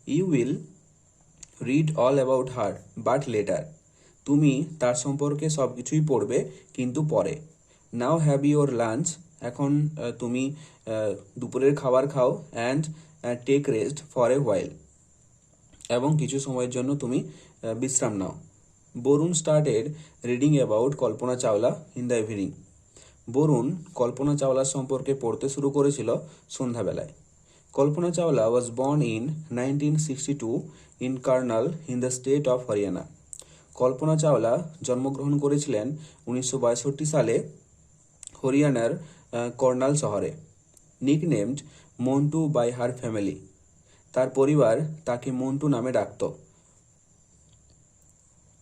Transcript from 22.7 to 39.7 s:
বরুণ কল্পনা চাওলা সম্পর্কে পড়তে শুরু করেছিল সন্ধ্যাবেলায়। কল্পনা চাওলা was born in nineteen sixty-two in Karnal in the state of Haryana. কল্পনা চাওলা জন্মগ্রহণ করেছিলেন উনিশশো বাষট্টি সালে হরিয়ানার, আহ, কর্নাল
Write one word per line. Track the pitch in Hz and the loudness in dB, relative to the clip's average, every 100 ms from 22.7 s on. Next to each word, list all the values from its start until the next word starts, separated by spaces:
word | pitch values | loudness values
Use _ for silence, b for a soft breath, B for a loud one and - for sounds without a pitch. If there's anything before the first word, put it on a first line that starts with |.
| _ _ B B B - | _ _ B B B -4
বরুণ | 123 156 123 127 180 - | 2 4 2 0 -4 -8
কল্পনা | - 120 123 143 143 | -2 -2 0 0 2
চাওলা | 135 131 | 2 2
সম্পর্কে | 135 139 127 135 131 | 0 -2 -2 -2 -2
পড়তে | 135 117 117 135 | -2 -2 -2 -4
শুরু | 139 139 | -2 0
করেছিল | 143 143 139 110 147 B B _ | 2 2 2 -2 -4 B B _
সন্ধ্যাবেলায়। | - 127 113 92 - - - _ _ b b b | -8 -6 -4 -4 -4 -8 -16 _ _ b b b
কল্পনা | - 143 151 175 | 0 2 2 0
চাওলা | 170 170 127 110 | 0 2 2 4
was | 123 | 2
born | 117 113 135 151 | 0 -2 0 2
in | 120 110 135 151 - | 0 -2 -4 -8 -6
nineteen | 120 131 147 147 | -4 -2 0 0
sixty-two | 156 156 131 - 143 113 147 - B B - | 0 -2 -4 -4 -4 -4 -4 -6 B B -8
in | 127 131 | -6 -4
Karnal | 135 127 123 113 143 165 - | 0 0 2 0 0 -4 -6
in | 123 | -4
the | 123 | -4
state | 123 135 143 | -2 0 2
of | 135 123 123 | 2 0 0
Haryana. | 104 98 90 - - _ - B B B | -2 0 -4 -8 -18 _ -20 B B B
কল্পনা | - 127 131 156 156 | 0 0 2 2 4
চাওলা | 156 123 113 151 170 - | 4 4 4 0 -2 -8
জন্মগ্রহণ | - 123 135 135 143 143 | -4 -2 -2 -2 0 0
করেছিলেন | 143 147 147 107 117 151 B B - | 2 0 0 -2 -2 -6 B B -6
উনিশশো | 127 127 131 | -4 -4 0
বাষট্টি | 117 120 139 139 | 0 0 -2 -4
সালে | 151 151 113 139 - - _ _ _ _ _ _ - - | 0 2 2 0 -4 -14 _ _ _ _ _ _ -20 -6
হরিয়ানার, | 131 139 147 123 117 | 0 2 4 2 0
আহ, | 175 - - - 120 120 123 | -2 -10 -20 -8 -6 -4 2
কর্নাল | 131 | 2